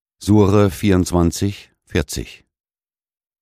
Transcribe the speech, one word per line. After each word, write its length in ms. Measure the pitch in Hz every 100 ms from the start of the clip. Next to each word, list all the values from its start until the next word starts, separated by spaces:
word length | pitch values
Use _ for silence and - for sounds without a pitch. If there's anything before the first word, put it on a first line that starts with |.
| _ _
Sure 500 | - 107 98 104 104
vierundzwanzig 1000 | - 104 92 85 87 85 - 101 101 - _
vierzig. 600 | _ - 71 - 58 - _ _ _ _ _ _ _ _ _ _